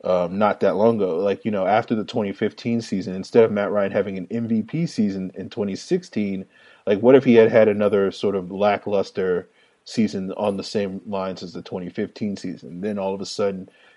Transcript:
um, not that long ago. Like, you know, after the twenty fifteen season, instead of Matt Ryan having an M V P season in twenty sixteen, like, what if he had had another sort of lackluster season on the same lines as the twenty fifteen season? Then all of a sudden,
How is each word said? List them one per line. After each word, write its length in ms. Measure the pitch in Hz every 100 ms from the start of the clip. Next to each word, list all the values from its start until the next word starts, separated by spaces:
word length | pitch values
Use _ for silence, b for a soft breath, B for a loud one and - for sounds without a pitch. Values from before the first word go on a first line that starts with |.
um, 360 | - 90 87 95
not 220 | 104 -
that 160 | 98 90
long 200 | 113 117
ago. 220 | 95 82
Like, 260 | 101 95
you 60 | 117
know, 160 | 104 92
after 280 | 107 113
the 100 | 110
twenty 280 | 101 123 101
fifteen 480 | 98 107 - 120 117
season, 340 | 113 98 92
instead 300 | 95 90 120
of 80 | 110
Matt 180 | 104 101
Ryan 220 | 101 98
having 240 | 104 98 95
an 100 | 87
M 180 | 117 117
V 140 | 113
P 240 | 104 151 170
season 440 | - 104 95 92
in 160 | 110 110
twenty 260 | - 101 95
sixteen, 720 | - 180 180 107 101 95 - b b b -
like, 140 | 101
what 140 | 117
if 100 | 135
he 100 | 127
had 160 | 117 110
had 180 | 113 107
another 420 | 104 104 104 98
sort 220 | - 107
of 160 | 98 90
lackluster 960 | 95 104 101 - 101 92 - 92 87 - _ _ _
season 480 | - - 107 101 95
on 240 | - 104 98
the 80 |
same 380 | - 107 98 95
lines 380 | - 98 95 90
as 100 | 90
the 80 | 85
twenty 300 | - 98 90
fifteen 460 | 98 104 - 107 95
season? 420 | 95 80 - 87
Then 180 | 104 104
all 160 | 95
of 60 | 98
a 60 | 92
sudden, 420 | - 101 95 95 b b